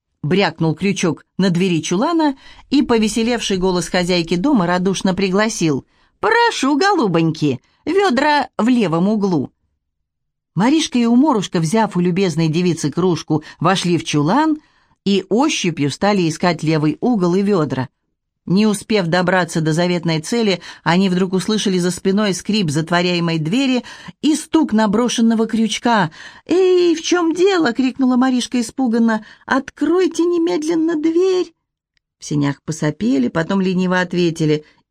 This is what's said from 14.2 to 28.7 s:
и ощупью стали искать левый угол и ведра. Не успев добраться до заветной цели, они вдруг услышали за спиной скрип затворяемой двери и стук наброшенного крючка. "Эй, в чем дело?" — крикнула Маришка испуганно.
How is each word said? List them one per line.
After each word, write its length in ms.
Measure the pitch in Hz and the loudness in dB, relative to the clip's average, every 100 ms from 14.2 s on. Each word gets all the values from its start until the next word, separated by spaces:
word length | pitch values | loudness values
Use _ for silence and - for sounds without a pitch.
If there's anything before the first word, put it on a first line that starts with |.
| 147 240 320 302 - _ _ _ | 2 2 0 -2 -6 _ _ _
и 200 | 190 196 - | -2 -2 0
ощупью 640 | 214 302 - 180 147 143 | 0 0 0 -4 -2 -4
стали 380 | - 196 208 165 | -2 0 0 0
искать 340 | - 180 165 | 0 -2 0
левый 340 | 156 160 151 - | 0 0 0 0
угол 340 | 240 226 180 | 0 0 0
и 80 | 180 | 0
ведра. 460 | 202 196 147 131 127 _ _ _ _ _ - | 2 0 0 -4 -6 _ _ _ _ _ -2
Не 200 | 185 214 | 2 2
успев 400 | 202 - 214 170 | 0 -2 -2 0
добраться 540 | 180 180 185 175 170 | 0 2 0 0 -2
до 120 | 156 | 0
заветной 480 | 156 180 175 170 160 | 0 0 0 -2 -4
цели, 400 | 156 233 214 180 - - | -2 -2 0 -2 -6 -8
они 240 | 160 175 196 | -2 0 2
вдруг 240 | 180 185 | 0 0
услышали 460 | 185 196 214 202 185 | -2 -2 -2 0 0
за 120 | 180 | -2
спиной 440 | 180 190 196 208 | -2 -2 0 0
скрип 360 | 180 - 214 170 | -2 -2 -2 0
затворяемой 680 | 143 160 175 180 175 170 165 | -2 0 0 0 0 0 -2
двери 440 | 156 233 269 247 - - - - | -2 0 0 -2 -4 -14 -20 -4
и 140 | 285 311 | 0 0
стук 360 | - 320 247 | 0 0 2
наброшенного 760 | 214 220 208 247 - 226 226 226 | 2 2 2 0 2 2 2 0
крючка. 640 | 226 220 - 247 220 156 - - - - | 0 -2 0 0 2 0 -4 -20 -12 -2
"Эй, 480 | 349 370 359 349 | 2 4 4 4
в 80 | 320 | 0
чем 320 | - 359 330 | 0 0 2
дело?" — 380 | 311 381 370 247 | 2 2 4 2
крикнула 420 | 226 262 233 254 247 | 0 -2 0 0 2
Маришка 440 | 262 254 - 247 | 2 0 -2 -4
испуганно. 640 | 233 | -4